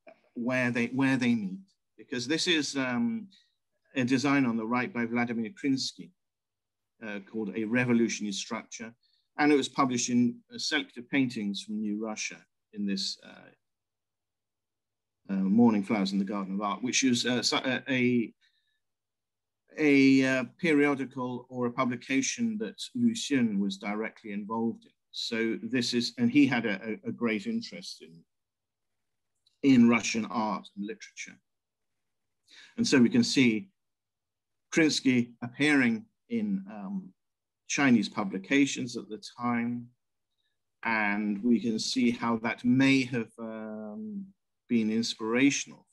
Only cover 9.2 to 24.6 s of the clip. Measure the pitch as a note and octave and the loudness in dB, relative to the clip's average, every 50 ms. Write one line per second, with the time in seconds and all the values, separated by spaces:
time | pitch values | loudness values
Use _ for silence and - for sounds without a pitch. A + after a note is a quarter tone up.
9.2 | _ _ _ - D3+ D3 D3+ C#3 B2 - - - C#3 B2+ B2 A#2+ - B2 B2 A#2+ | _ _ _ 0 2 4 4 4 2 0 0 0 0 2 0 -2 -2 2 2 4
10.2 | B2 A#2+ A#2+ - - _ B2 A#2 - - D#3 D3 C3+ - - B2 A#2+ - D3+ C#3 | 4 2 0 -4 -14 _ -12 -8 -6 -2 -2 -2 -4 -6 -12 -18 -10 -4 0 0
11.2 | C3 A#2+ B2 A2+ G#2 G2+ G2+ F#2+ - - G#2+ G#2+ A2 G#2 G#2 G#2+ A2 A2 G#2+ - | 0 0 -2 -4 -4 -4 -6 -6 -8 -8 -6 -6 -4 -4 -4 -4 -6 -8 -8 -8
12.2 | - - E2 D#2+ _ _ _ _ _ _ - G#2 G#2 G2 G2 G2 F#2+ - - - | -8 -10 -10 -14 _ _ _ _ _ _ -8 -6 -4 -4 -2 -4 -4 -6 -8 -10
13.2 | - - - - G1+ G1+ _ _ _ _ _ _ _ _ _ _ _ _ _ _ | -16 -20 -20 -20 -20 -20 _ _ _ _ _ _ _ _ _ _ _ _ _ _
14.2 | _ _ _ _ _ _ _ _ _ _ _ _ _ _ _ _ _ _ _ _ | _ _ _ _ _ _ _ _ _ _ _ _ _ _ _ _ _ _ _ _
15.2 | _ - G2 G2 F#2+ F#2+ G2+ A2+ A#2+ A#2 G#2+ G#2 G2 - A#2 G#2 F#2+ G2 G2 G2 | _ -4 -2 0 2 2 4 6 6 6 4 2 0 0 -2 -2 0 0 -2 -2
16.2 | G2+ G2 A2 G2+ F#2+ F2+ F#2+ G2 G#2+ G2+ G2 - B2 B2 G#2+ - C3+ C3 A#2+ A#2+ | -2 -2 -4 -6 -6 -6 -6 -4 -4 -4 -4 -4 -4 -4 -2 0 2 2 2 0
17.2 | - A#2+ B2 A#2 G#2 - - B2 - C3+ B2 - - C#3 C3 B2+ B2 B2 B2 A#2+ | 0 0 -2 0 0 -2 -2 -2 -2 -2 -4 -4 -4 -4 -2 0 2 2 2 0
18.2 | A2 - - _ _ _ _ _ _ _ _ _ _ _ _ _ _ _ _ _ | -2 -4 -8 _ _ _ _ _ _ _ _ _ _ _ _ _ _ _ _ _
19.2 | _ _ _ _ _ _ _ _ _ _ - - D#3 D3 C#3 C3+ C3+ C3+ C3+ C3+ | _ _ _ _ _ _ _ _ _ _ -4 0 4 6 6 8 8 8 6 6
20.2 | C3 C3 C3 C3 B2 - - - F3+ E3+ D3+ C#3+ C#3+ D3 C#3+ C3+ C3+ B2 B2 C3 | 4 4 2 0 -2 -4 -8 -4 0 2 4 4 4 2 2 -2 -4 -8 -8 -8
21.2 | B2+ B2+ B2 A#2 - - B2+ B2 B2 A#2+ A#2+ C3+ C3 A#2+ B2 B2 - - C3+ C3+ | -8 -8 -8 -10 -12 -10 -6 -4 -4 -4 -2 -2 -2 -2 -4 -6 -6 -2 -2 -2
22.2 | C3 - - B2 A#2 A2+ G#2+ G#2 A2 G2 G2 - - - - B2 A#2+ A2+ A2+ A#2 | -2 -2 -2 -2 -2 -2 -2 -4 -6 -8 -10 -12 -14 -8 -2 0 0 0 0 0
23.2 | - - C#3+ C3 A#2+ A2+ G#2 G2 G2+ G2 F#2+ - - G2+ G#2 G#2+ A2 G2+ - - | -4 -2 0 0 0 0 0 0 -2 -2 -4 -6 -8 -6 -6 -6 -6 -8 -10 -14
24.2 | - G#2+ G2+ G#2 G#2 G2+ A2+ A2+ | -14 -10 -10 -8 -8 -6 -4 -4